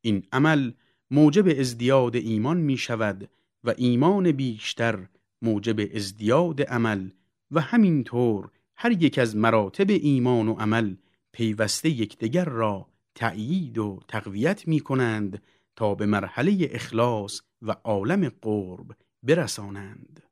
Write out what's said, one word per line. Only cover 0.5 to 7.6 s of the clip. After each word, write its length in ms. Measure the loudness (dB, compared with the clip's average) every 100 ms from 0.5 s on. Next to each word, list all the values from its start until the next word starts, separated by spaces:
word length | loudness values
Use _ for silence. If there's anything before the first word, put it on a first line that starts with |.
| 4 0 -8 _ _ _
موجب 500 | 6 6 6 4 2
ازدیاد 560 | -2 -2 2 4 2 -2
ایمان 400 | -2 0 0 0
می‌شود 760 | 0 -2 -2 -2 -2 -4 -12 _ _ _
و 100 | -6 0
ایمان 560 | 0 4 4 4 2
بیشتر 760 | 0 -2 -6 -10 -4 -2 -2 -10 _ _ _
موجب 540 | -2 0 0 -2 -2 -4
ازدیاد 680 | -8 -4 0 2 2 -2
عمل 480 | -2 0 0 -2 -6 -14 _ _ _
و 100 | -4